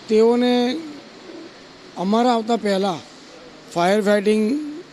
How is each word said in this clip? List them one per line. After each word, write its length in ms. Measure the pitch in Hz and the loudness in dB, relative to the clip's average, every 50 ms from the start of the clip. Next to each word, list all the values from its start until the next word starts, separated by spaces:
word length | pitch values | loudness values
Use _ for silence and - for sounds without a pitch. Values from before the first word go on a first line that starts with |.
| - - | -4 0
તેઓને 460 | 220 214 220 233 240 240 247 247 247 247 247 247 254 320 320 302 294 285 269 - - - - - - - - - - - - - - - - - - | 2 4 4 4 4 2 2 2 2 2 0 0 -2 -6 -8 -12 -16 -18 -20 -20 -20 -20 -20 -20 -18 -18 -18 -20 -20 -20 -20 -20 -20 -20 -20 -16 -12
અમારા 380 | - 175 190 208 226 240 254 240 | -6 -4 0 0 2 2 2 2
આવતા 220 | 226 220 220 240 | 0 0 -2 -2
પહેલાં 440 | 220 214 208 196 190 196 202 175 143 - - - - - - - - - - - - - - - | -2 0 0 0 0 0 -2 -4 -6 -8 -14 -20 -20 -20 -20 -20 -20 -20 -20 -20 -20 -20 -8 -4
ફાયર 260 | 175 170 180 196 214 208 | 0 2 2 2 2 2
ફાઇટિંગ 420 | 196 208 208 196 208 214 214 214 214 269 294 302 294 294 311 370 - | 2 2 2 2 2 2 2 2 0 -2 -4 -6 -8 -12 -14 -16 -18